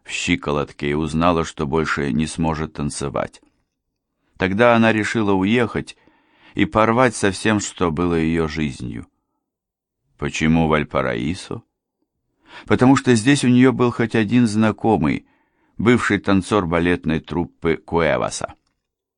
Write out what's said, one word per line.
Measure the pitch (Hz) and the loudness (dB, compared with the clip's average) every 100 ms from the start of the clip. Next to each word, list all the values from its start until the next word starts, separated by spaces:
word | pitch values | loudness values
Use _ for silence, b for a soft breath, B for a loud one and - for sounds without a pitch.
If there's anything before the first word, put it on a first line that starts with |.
в | - | -14
щиколотке | - - 85 73 73 69 - 71 | -8 -4 -4 -2 -4 -4 -6 -4
и | |
узнала, | 73 80 80 85 82 | -4 -2 0 0 0
что | 80 - 76 | -2 -6 -4
больше | 80 78 - 71 | -2 -2 -4 -4
не | 62 78 | -2 -4
сможет | - 80 78 78 | -4 -4 -4 -8
танцевать. | 73 73 - 69 - 50 - _ _ _ _ _ _ _ _ _ - | -6 -8 -6 -6 -6 -8 -10 _ _ _ _ _ _ _ _ _ -6
Тогда | 95 98 120 | -2 2 4
она | 117 113 | 4 4
решила | 107 101 117 101 | 2 -2 -2 0
уехать | 98 95 120 113 - 73 - b b b b b | 2 2 0 0 -4 -8 -14 b b b b b
и | - | -4
порвать | 98 110 110 117 127 | 0 2 2 4 2
со | - 101 | 2 -2
всем, | 95 110 107 | 0 -2 -2
что | - - 90 | -2 -4 -2
было | 76 87 | 0 0
ее | 85 80 82 80 | 0 0 0 -2
жизнью. | 76 76 64 62 58 - _ _ _ _ _ _ _ _ _ _ _ | -4 -6 -6 -12 -12 -16 _ _ _ _ _ _ _ _ _ _ _
Почему | 73 - 80 80 80 | -8 -2 2 2 2
Вальпараисо? | 76 71 71 65 60 67 95 - 131 - _ _ _ _ _ _ _ B B - | 0 -2 -4 -4 -4 -6 -8 -10 -14 -14 _ _ _ _ _ _ _ B B -4
Потому | 104 127 135 | 2 4 4
что | - | 4
здесь | 120 110 139 | 2 4 2
у | 127 | 4
нее | 123 131 | 4 4
был | 117 123 | 4 0
хоть | - 117 | 0 -2
один | 117 104 120 120 | 0 0 2 2
знакомый, | 104 110 101 113 101 73 58 - _ _ _ _ - | 2 0 0 0 2 2 -2 -8 _ _ _ _ -2
бывший | 101 120 - 101 | 2 2 2 -2
танцор | - 98 90 107 90 | 2 0 2 0 0
балетной | 85 87 87 76 78 | 0 2 0 -2 -4
труппы | - 85 85 _ 85 78 | -4 -6 -6 _ -2 -2
Куэваса. | - 85 80 65 52 - - - _ _ _ _ _ | -2 0 0 0 -2 -6 -10 -14 _ _ _ _ _